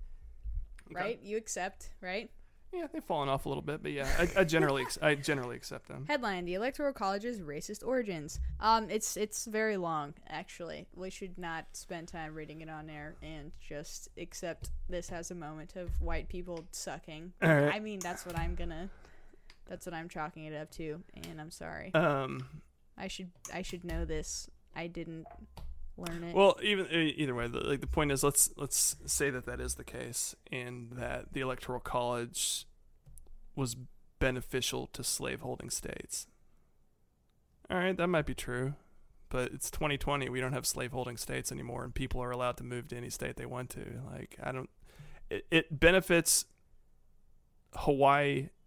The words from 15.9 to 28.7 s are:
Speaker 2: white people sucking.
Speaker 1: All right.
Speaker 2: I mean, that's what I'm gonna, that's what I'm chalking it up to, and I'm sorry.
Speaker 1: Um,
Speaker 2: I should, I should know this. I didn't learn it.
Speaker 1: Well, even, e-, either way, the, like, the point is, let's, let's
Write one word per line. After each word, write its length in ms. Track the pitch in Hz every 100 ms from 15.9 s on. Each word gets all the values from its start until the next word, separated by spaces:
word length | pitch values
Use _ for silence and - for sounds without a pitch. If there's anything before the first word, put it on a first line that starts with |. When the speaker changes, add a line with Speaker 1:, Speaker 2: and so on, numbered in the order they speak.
| -
Speaker 2:
white 300 | 170 160 151
people 340 | 180 175 165 170
sucking. 640 | - 185 151 - 156 175 -
Speaker 1:
All 80 | 165
right. 240 | 147 147
Speaker 2:
I 60 | 208
mean, 180 | 214 196
that's 220 | 175 185
what 140 | 180 165
I'm 160 | 165
gonna, 340 | 165 170 165 196 - - - - - - - -
that's 200 | 180 180
what 80 | 165
I'm 120 | 170
chalking 380 | 175 151 160 156
it 80 | 151
up 140 | 160
to, 280 | - 160 156 - - 165
and 140 | 160
I'm 80 | 156
sorry. 420 | - 165 156 190 160
Speaker 1:
Um, 520 | 160 139 135 131 131 156 - _ - -
Speaker 2:
I 120 | 190
should, 240 | - 185 - -
I 120 | 170
should 200 | 185 180
know 220 | 175 165 160
this. 420 | 156 - - - - - 147
I 100 | 170
didn't 400 | 170 165 160 156 - - - - - - -
learn 260 | 170 170
it. 100 | 170
Speaker 1:
Well, 220 | 180 196 -
even, 220 | 208 196 160
e-, 280 | 165 156 -
either 180 | 143 120
way, 120 | 120
the, 100 | -
like, 220 | - 139
the 60 | -
point 260 | - 147
is, 100 | 135
let's, 280 | 143 - - -
let's 400 | 143